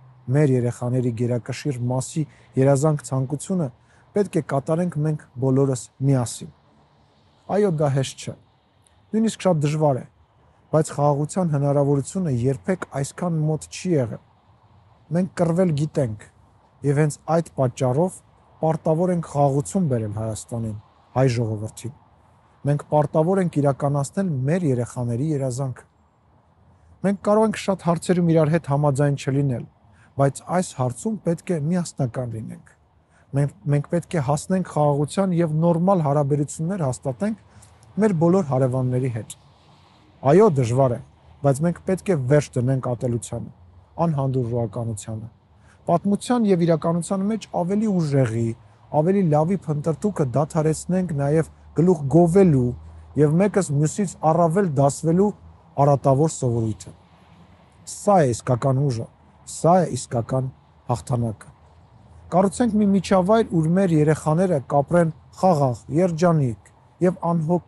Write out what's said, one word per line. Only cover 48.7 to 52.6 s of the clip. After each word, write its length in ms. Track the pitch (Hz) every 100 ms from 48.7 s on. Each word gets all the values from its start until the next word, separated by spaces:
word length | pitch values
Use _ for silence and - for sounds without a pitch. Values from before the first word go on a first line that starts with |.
| _ -
ավելի 300 | 147 160 202
լավի 340 | 170 147 160 196
փնտրտուքը 680 | - 147 165 151 208 - 135
դադարեցնենք 840 | 127 156 165 156 151 - 185 180
նաև 380 | 143 139 160 151 - -
գլուխ 300 | - 175 175
գովելու 640 | 139 156 175 190 185 135